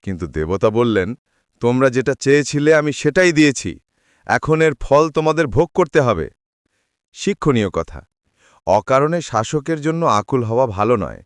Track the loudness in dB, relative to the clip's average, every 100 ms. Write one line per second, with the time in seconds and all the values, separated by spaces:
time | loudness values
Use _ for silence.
0 | -8 -8 -8 -6 -4 0 0 2 0 0
1 | -2 -8 _ _ _ _ -2 2 2 0
2 | -4 -2 2 2 2 0 2 2 2 -2
3 | -2 2 2 4 2 2 -10 -12 _ _
4 | _ _ -4 -4 0 2 2 0 2 2
5 | 2 0 0 0 0 0 0 0 2 2
6 | 2 -2 -4 _ _ _ _ _ _ _
7 | _ -6 -6 -2 0 0 0 -4 -6 -12
8 | _ _ _ _ _ _ 0 0 2 0
9 | 0 -4 -4 -4 -2 -6 -4 -4 -4 -2
10 | 0 0 0 -4 -2 -2 -2 -2 0 0
11 | -2 -10